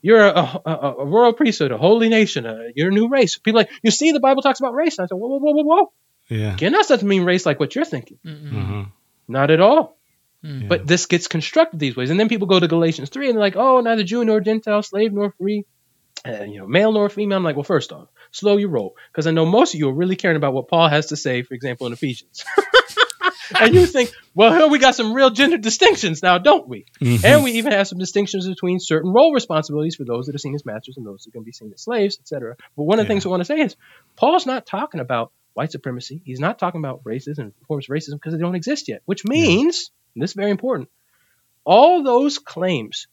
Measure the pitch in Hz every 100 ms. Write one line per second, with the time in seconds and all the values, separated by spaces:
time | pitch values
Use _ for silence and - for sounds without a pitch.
0 | 196 220 202 165 135 - 160 156 139 120
1 | 139 208 240 226 285 - 143 110 170 226
2 | 226 226 214 139 113 113 117 123 175 202
3 | 233 269 196 - 220 226 202 - 226 -
4 | 311 294 262 269 277 262 262 247 330 -
5 | 180 185 233 269 294 294 302 339 - _
6 | _ _ _ 110 107 95 175 359 - 240
7 | 202 196 175 180 170 139 143 262 330 139
8 | - - 160 151 147 107 98 101 101 _
9 | _ _ - 131 143 160 196 302 - _
10 | _ _ _ _ 156 135 104 170 117 175
11 | - 175 - 165 - 311 330 170 143 120
12 | 127 180 220 226 190 185 170 165 165 156
13 | 151 262 277 220 202 185 262 254 233 226
14 | 180 233 226 214 202 220 220 208 208 196
15 | 220 202 202 - 190 208 196 _ _ _
16 | _ - 127 110 101 101 95 156 220 214
17 | 202 202 208 196 170 143 139 165 - -
18 | - _ _ - 202 202 202 135 95 _
19 | - - 160 160 160 214 330 - 147 135
20 | 180 185 190 156 143 131 120 170 165 147
21 | 151 147 139 123 123 127 131 123 123 117
22 | 143 117 _ - - - - 494 - -
23 | 466 - 359 359 - - 226 359 359 269
24 | 240 - _ 175 226 330 311 294 262 -
25 | 220 247 262 220 277 330 220 - 381 359
26 | 196 160 185 180 185 - - 110 - _
27 | 120 120 196 294 262 226 226 202 196 180
28 | 185 202 202 196 185 185 180 180 - 160
29 | 180 214 320 277 - 156 151 147 156 165
30 | 123 120 127 143 143 143 131 110 - 131
31 | 110 98 110 117 110 - 107 98 - 240
32 | 202 - - 143 117 123 - - 151 220
33 | 214 202 190 185 175 302 262 - _ _
34 | _ _ 254 359 254 254 - 196 294 170
35 | 123 120 117 _ _ - 156 139 135 123
36 | - 147 135 127 160 226 180 170 143 127
37 | 113 120 - 147 107 _ _ 147 131 147
38 | 151 147 160 160 175 180 175 294 - 107
39 | - 190 208 302 311 185 302 330 - _
40 | _ - 160 190 202 196 254 202 - _
41 | _ _ _ _ _ _ - 202 302 359
42 | 277 240 285 285 - 165 185 156 107 -
43 | -